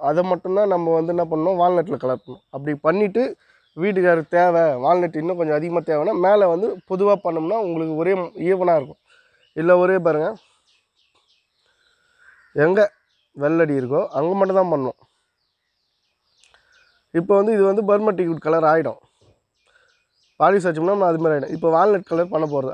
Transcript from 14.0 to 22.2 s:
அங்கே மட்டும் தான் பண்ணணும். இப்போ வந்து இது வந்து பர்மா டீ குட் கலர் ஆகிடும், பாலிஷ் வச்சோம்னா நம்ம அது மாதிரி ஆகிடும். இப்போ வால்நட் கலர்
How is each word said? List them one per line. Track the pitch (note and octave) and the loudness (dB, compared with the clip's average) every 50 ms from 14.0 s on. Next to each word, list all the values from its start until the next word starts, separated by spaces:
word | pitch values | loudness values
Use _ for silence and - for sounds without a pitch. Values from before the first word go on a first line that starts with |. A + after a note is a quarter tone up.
| G#3 - - | -2 -2 -2
அங்கே | C#3 C#3+ E3+ G3 G3 | -2 -2 0 0 0
மட்டும் | G3 F#3+ F#3 F#3+ | 0 2 2 2
தான் | F#3 F3 D#3+ | 0 0 0
பண்ணணும். | C#3+ C3 B2 - _ _ _ _ _ _ _ _ _ _ _ _ _ _ _ _ _ _ _ _ _ _ _ _ _ _ _ _ _ _ _ _ _ _ _ _ _ _ _ _ _ _ _ - E3 | -2 -2 -4 -8 _ _ _ _ _ _ _ _ _ _ _ _ _ _ _ _ _ _ _ _ _ _ _ _ _ _ _ _ _ _ _ _ _ _ _ _ _ _ _ _ _ _ _ -4 -2
இப்போ | E3+ G3+ G3+ G3 | 0 2 2 2
வந்து | G3+ A3 A3+ | 4 2 2
இது | G3+ G3 G3 | 2 2 2
வந்து | G3 G#3+ G#3+ G3 | 2 0 0 2
பர்மா | G3+ G#3 G#3+ G#3+ G3 | 2 2 2 0 0
டீ | F3 F3+ | 0 -2
குட் | E3+ E3 D3 - | -4 -4 -4 -2
கலர் | D3+ D#3+ E3 D#3+ D3+ | -2 0 2 2 4
ஆகிடும், | D#3+ E3 D3+ B2 G#2 - _ _ _ _ _ _ _ _ _ _ _ _ _ _ _ _ _ _ _ _ _ _ _ _ _ _ _ - | 2 2 0 -2 -6 -10 _ _ _ _ _ _ _ _ _ _ _ _ _ _ _ _ _ _ _ _ _ _ _ _ _ _ _ 0
பாலிஷ் | D#3 E3+ G3 G3+ E3+ | 2 2 2 2 0
வச்சோம்னா | F3+ D#3+ D#3 D#3+ F#3 G3+ | -2 -2 -2 -2 -2 0
நம்ம | G#3 F#3+ F3 | 0 0 0
அது | E3 D#3+ D#3+ | 0 0 0
மாதிரி | D#3+ D3+ | 0 0
ஆகிடும். | C#3+ C3+ - - | -2 -2 -6 -6
இப்போ | E3 E3+ E3 D#3+ | -4 0 0 2
வால்நட் | E3 F#3 G#3+ G#3 F3+ F3+ - | 4 4 4 2 0 -2 -2
கலர் | E3+ E3 | -2 -2